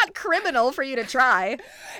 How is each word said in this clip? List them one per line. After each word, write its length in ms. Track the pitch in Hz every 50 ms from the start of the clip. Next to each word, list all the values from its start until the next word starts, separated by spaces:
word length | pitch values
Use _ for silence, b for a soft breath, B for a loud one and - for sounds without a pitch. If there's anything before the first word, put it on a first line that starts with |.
not 140 | 466 - -
criminal 580 | - - - 330 370 427 370 294 240 226 254 285
for 100 | - 269
you 140 | 269 269
to 80 | 233 226
try, 540 | 208 - 262 254 254 226 185 185 196 247 - 392 B B B B B B B